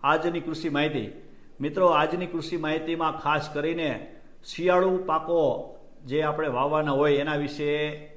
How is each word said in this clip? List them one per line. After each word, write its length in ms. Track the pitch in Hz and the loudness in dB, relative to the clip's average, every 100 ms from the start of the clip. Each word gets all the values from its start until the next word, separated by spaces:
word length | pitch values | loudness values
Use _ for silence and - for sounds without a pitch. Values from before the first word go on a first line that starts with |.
આજની 360 | 139 156 170 170 | 2 2 0 -2
કૃષિ 300 | 160 156 165 | -6 -4 -2
માહિતી. 520 | 143 156 147 107 - - - - - | 0 0 -2 -6 -10 -18 -20 -20 -8
મિત્રો, 260 | 143 156 180 | -6 4 6
આજની 380 | 151 156 175 180 | 6 2 0 -4
કૃષિ 320 | 170 147 170 | -6 -4 -4
માહિતીમાં 640 | 156 160 160 165 160 151 | -2 -2 -2 -2 -2 0
ખાસ 300 | 147 151 147 | 0 0 0
કરીને 540 | 147 156 170 156 110 - - - - - | -4 -2 -2 -4 -4 -10 -18 -20 -20 -16
શિયાળુ 520 | - 180 180 185 185 185 | -2 4 4 4 0 0
પાકો 720 | 160 160 170 143 117 - - - - 127 | -2 2 2 2 0 -6 -16 -20 -20 -4
જે 160 | 143 | 0
આપણે 260 | 151 151 156 | 0 0 -2
વાવવાના 440 | 123 143 151 151 | 0 0 2 2
હોય 220 | 139 147 | 2 4
એના 220 | 143 147 147 | 4 2 -2
વિશે 600 | 147 - 147 147 151 147 - | -2 -2 -2 0 -2 -6 -14